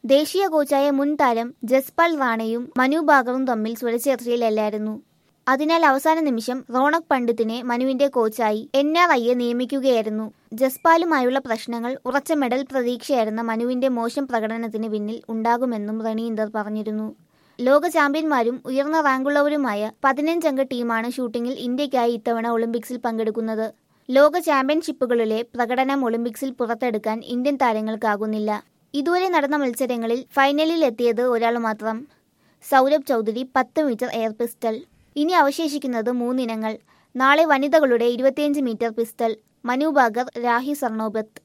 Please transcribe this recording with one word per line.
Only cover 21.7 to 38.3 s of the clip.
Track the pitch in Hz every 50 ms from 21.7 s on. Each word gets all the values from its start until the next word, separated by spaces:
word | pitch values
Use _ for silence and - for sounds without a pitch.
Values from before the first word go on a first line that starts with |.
| 247 254 294 269 269 254 233 233 240
ഇത്തവണ | 233 - 247 233 226 226 233
ഒളിമ്പിക്സിൽ | 233 226 226 233 233 240 226 - 247 240
പങ്കെടുക്കുന്നത്. | - 240 226 220 226 220 214 226 220 220 220 214 220 220 - _ _ _ _ _ _ -
ലോക | 254 269 285 302 294 359
ചാമ്പ്യൻഷിപ്പുകളിലെ | 330 330 294 269 262 262 302 320 330 - 277 - 262 226 240 233 226 220 214 220 233 _
പ്രകടനം | _ 240 247 226 254 247 262 262 277 277 262
ഒളിമ്പിക്സിൽ | 233 226 233 233 240 220 - 277 269 262
പുറത്തെടുക്കാൻ | _ 247 220 233 220 - 247 220 214 214 214 220 226 -
ഇന്ത്യൻ | - 240 240 247 285 285
താരങ്ങൾക്കാകുന്നില്ല. | 262 269 247 220 220 220 214 220 214 226 220 208 202 214 220 214 214 214 214 208 208 - _ _ _ _ _ -
ഇതുവരെ | 285 277 320 349 359 370 381
നടന്ന | 359 320 285 269 294
മത്സരങ്ങളിൽ | 294 285 254 233 - 269 233 247 233 226 226 233 247 254 _
ഫൈനലിൽ | - 277 269 277 285 294 311 320 339 330 320
എത്തിയത് | 262 226 226 240 240 226 220 247
ഒരാൾ | 254 240 233 233 233 233 240
മാത്രം, | 233 220 214 214 214 220 220 220 277 - _ _ _ _ _ _ _ _ _ _ -
സൗരഭ് | - 285 269 262 269 294 311 277 -
ചൗധരി, | 269 226 220 208 214 240 262 254
പത്ത് | _ 269 254 - _ 320 311
മീറ്റർ | 285 240 202 247 247 -
എയർ | 226 220 226 214
പിസ്റ്റൾ. | _ 240 233 - _ - 226 220 226 330 _ _ _ _ _ _
ഇനി | 285 294 330 370
അവശേഷിക്കുന്നത് | 349 294 277 277 - 330 302 277 294 277 262 247 233 220 233 247
മൂന്നിനങ്ങൾ. | 247 240 240 254 262 254 233 226 220 220 220 220 - _ _ _ _ _ _ _
നാളെ | 247 262 269 285 311 330
വനിതകളുടെ | 320 294 269 269 294 277 320 302 269 240 233 233
ഇരുപത്തിയഞ്ച് | 240 240 233 254 269